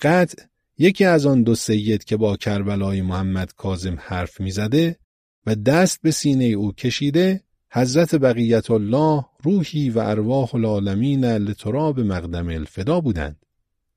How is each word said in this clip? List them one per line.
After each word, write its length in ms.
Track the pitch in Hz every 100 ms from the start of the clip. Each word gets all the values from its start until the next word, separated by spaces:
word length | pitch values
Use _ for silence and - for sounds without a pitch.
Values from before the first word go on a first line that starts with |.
قطع 420 | 147 180 175 - - _ _ -
یکی 280 | 165 190 190
از 200 | 165 139
آن 180 | 131
دو 120 | 113 113
سید 480 | - 107 104 107
که 140 | - 107
با 200 | 107 98
کربلای 640 | - 101 98 101 98 98
محمد 520 | 92 90 95 92 95 -
کاظم 400 | 101 90 92 85
حرف 420 | - 92 87 -
می‌زده 560 | 95 95 107 139 170 170 _ _ _ _ -
و 100 | 110
دست 460 | 107 156 185 -
به 100 | 160
سینهٔ 340 | 151 147 135 123
او 260 | 104 104
کشیده، 680 | - 127 - 147 151 185 190 _ _ _
حضرت 440 | 123 127 139 170 160
بقیت 560 | 131 117 117 113 -
الله 540 | 113 104 127 156 151 127 _
روحی 460 | 151 196 156 156 139
و 100 | 113
ارواح 560 | 107 107 107 135 123 120
العالمین 720 | 110 104 98 98 135 139 123
لتراب 720 | 110 101 104 107 127 156 131
مقدم 480 | 107 92 85 87 87
الفدا 540 | 82 76 - 101 175
بودند، 440 | 147 87 73 76 _ _ _ _ _